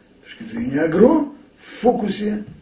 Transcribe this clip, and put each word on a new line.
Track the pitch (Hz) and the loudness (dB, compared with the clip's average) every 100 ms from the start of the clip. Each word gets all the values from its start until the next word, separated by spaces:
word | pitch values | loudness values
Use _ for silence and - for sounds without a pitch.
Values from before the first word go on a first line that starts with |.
| _ _ | _ _
С | |
точки | - - 113 | -20 -18 -14
зрения | 117 127 143 | -8 -4 -2
Агро | 165 180 262 311 - | 0 4 6 4 0
в | - - _ - - | -8 -20 _ -20 -2
фокусе | 240 - 202 208 208 208 - - | 0 2 -2 -4 -4 -6 -10 -18